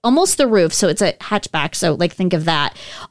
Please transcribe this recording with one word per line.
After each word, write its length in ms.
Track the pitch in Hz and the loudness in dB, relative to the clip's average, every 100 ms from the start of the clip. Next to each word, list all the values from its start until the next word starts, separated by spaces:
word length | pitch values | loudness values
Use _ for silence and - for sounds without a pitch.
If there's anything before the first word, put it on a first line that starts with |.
almost 320 | 233 277 370 - | 0 2 2 2
the 100 | 269 | 2
roof. 280 | 214 165 | 4 2
So 140 | - 190 | 2 0
it's 120 | 220 | 2
a 140 | 196 | 0
hatchback. 600 | - - 208 - 160 147 | -2 -4 -4 -4 -4 -4
So, 200 | - 170 | -2 -2
like, 180 | 143 170 | 0 -2
think 200 | - 185 | -2 -2
of 100 | 175 | 0
that 320 | 156 156 143 - - - - | 0 0 -2 -6 -18 -18 -12